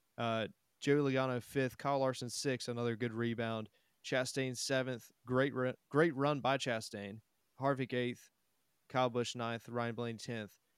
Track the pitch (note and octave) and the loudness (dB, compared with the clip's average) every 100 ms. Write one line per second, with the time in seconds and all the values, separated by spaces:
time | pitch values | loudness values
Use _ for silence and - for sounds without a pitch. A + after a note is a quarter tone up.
0 | _ - A#2 A2+ G#2+ - _ - C#3+ C#3+ | _ -4 0 0 -2 -8 _ -4 2 4
1 | C#3 C3 C3 B2 - C#3 B2+ - C#3 C#3 | 4 2 0 -2 -2 0 0 -2 -2 2
2 | C3 B2 A#2+ - C#3+ B2+ - A#2+ A#2+ A2 | 0 0 -6 -4 -2 -2 -2 -2 0 0
3 | A#2+ A2 A#2 A#2 A2+ A2 A2 _ _ _ | -2 0 -2 0 -2 -2 -6 _ _ _
4 | - C3 B2+ C#3 C3 A#2+ - C3+ C3 A#2+ | -2 0 0 -2 -2 -4 0 0 0 -4
5 | - _ - B2+ C#3 A#2+ B2+ - - C#3+ | -10 _ 0 2 2 2 -2 -2 0 4
6 | E3+ C3 C#3+ C#3+ B2 C3+ C3+ A2+ - G#2 | 4 4 2 2 2 2 0 -2 -4 -8
7 | G2+ A2 _ _ _ - C3+ C3+ B2 B2 | -8 -10 _ _ _ -2 0 2 0 0
8 | B2 A#2+ - _ _ _ _ _ _ B2+ | 0 -4 -14 _ _ _ _ _ _ 2
9 | B2+ A#2+ A#2 B2 A#2 A#2 - A#2+ A#2 A2+ | 2 2 -2 -2 -4 -4 -6 -4 -2 -2
10 | A#2+ A2+ - A#2 G2+ _ _ | -6 -6 -6 -6 -6 _ _